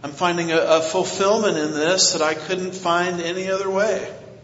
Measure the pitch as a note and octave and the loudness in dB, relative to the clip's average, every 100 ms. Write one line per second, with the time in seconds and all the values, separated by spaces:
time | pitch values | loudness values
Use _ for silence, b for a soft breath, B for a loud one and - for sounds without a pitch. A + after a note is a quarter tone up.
0 | C#3+ D3 F3+ F3 E3 E3 - D#3+ D#3+ F#3 | -10 -2 0 0 0 2 4 4 4 0
1 | F3+ - G3 A3 G#3+ E3 D3+ D3+ D#3 F#3 | -2 0 2 4 2 0 -2 0 0 2
2 | - E3 D#3 D#3 - F#3 F#3 F3+ F#3 E3+ | 2 2 0 -2 -4 -4 -4 -4 0 2
3 | F3+ F3 E3 F#3 F#3 F#3+ G3 F#3+ A3 - | 0 -2 -4 -4 -4 -2 0 0 0 0
4 | - - - - | -6 -12 -18 -20